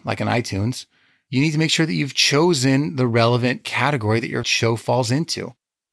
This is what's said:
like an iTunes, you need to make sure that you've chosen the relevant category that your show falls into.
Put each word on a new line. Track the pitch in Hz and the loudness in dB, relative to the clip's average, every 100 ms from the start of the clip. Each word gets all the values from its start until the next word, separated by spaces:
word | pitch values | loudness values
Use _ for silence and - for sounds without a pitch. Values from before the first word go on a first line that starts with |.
like | 127 104 | -6 -4
an | 107 | 0
iTunes, | 117 - 98 110 - - _ _ _ - | -2 -2 -2 -2 -4 -10 _ _ _ -6
you | 127 | 0
need | 156 | 0
to | 151 | 2
make | 160 | 0
sure | - 160 | 2 0
that | |
you've | 170 143 | 0 -2
chosen | - - 143 175 151 131 135 160 139 | 0 2 4 2 2 2 2 0 0
the | 127 | 0
relevant | 117 117 123 123 - | 2 4 2 0 -2
category | - - 131 143 104 113 | -4 -2 -2 0 0 -2
that | - | -2
your | 120 | -4
show | 120 - 117 113 | -2 0 0 0
falls | - 120 117 | -2 0 0
into. | 135 165 - - - _ _ _ | 0 -2 -6 -8 -12 _ _ _